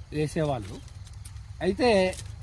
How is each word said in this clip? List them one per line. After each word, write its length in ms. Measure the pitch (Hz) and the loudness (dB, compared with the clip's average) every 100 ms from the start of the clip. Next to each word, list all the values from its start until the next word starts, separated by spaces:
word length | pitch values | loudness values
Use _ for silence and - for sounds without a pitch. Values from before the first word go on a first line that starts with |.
| - | -6
వేసేవాళ్ళు. 640 | 151 151 170 151 123 95 - - - - - - - - - | -2 0 2 2 0 -4 -10 -14 -14 -14 -14 -14 -14 -14 -2
అయితే 520 | 175 190 247 196 185 - - - | 0 4 6 6 6 0 -10 -8